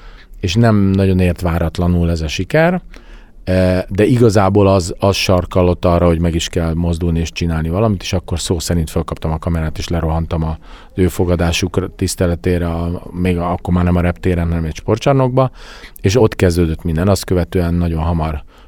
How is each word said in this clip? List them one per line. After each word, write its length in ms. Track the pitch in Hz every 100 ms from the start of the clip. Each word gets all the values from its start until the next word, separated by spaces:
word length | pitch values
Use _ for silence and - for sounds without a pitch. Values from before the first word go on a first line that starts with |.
| - - - -
és 140 | 90
nem 220 | 110 117 104
nagyon 420 | 98 98 95 92
ért 220 | 90 85
váratlanul 720 | 87 85 82 - 87 87 85
ez 100 | 85
a 80 | 78
siker, 540 | - 90 151 165 180 - - - - - - -
e, 380 | 92 92 92 -
de 160 | 95
igazából 640 | 107 123 117 101 95 101 98
az, 280 | 98 85 -
az 180 | 98 92
sarkallott 680 | - 90 85 92 90 87
arra, 220 | 92 85 85
hogy 140 | 82
meg 140 | 85
is 140 | 82 -
kell 260 | 90 82
mozdulni 440 | 82 85 85 87 82
és 140 | 82
csinálni 360 | - 87 80 80
valamit, 340 | 90 110 92
és 100 | -
akkor 280 | 92 - 85
szó 180 | - 87
szerint 320 | - 85 78
fölkaptam 400 | 82 80 - 80
a 80 | 80
kamerát, 400 | 87 82 78 -
és 100 | -
lerohantam 540 | 85 80 82 80 82
a, 160 | 80 80 - - -
az 80 | -
ő 60 | 90
fogadásuk 880 | - 87 85 85 85 92 - 90 -
tiszteletére, 720 | 92 - 90 85 92 87 85
a, 340 | 82 85 87 -
még 260 | 90 90 85
a, 140 | 87
akkor 220 | 87 -
már 100 | 90
nem 120 | 87 87
a 40 |
reptéren, 480 | 87 85 92 87 85
hanem 160 | 85
egy 120 | 80 -
sportcsarnokba, 760 | - 110 143 135 127 131 131 - - - - -
és 160 | 98 113
ott 180 | 110
kezdődött 480 | - 92 85 82 80
minden. 260 | 87 80 98
Azt 160 | 95
követően 500 | - 90 82 92 85
nagyon 280 | 87 87 80
hamar 400 | 82 82 78 73 - -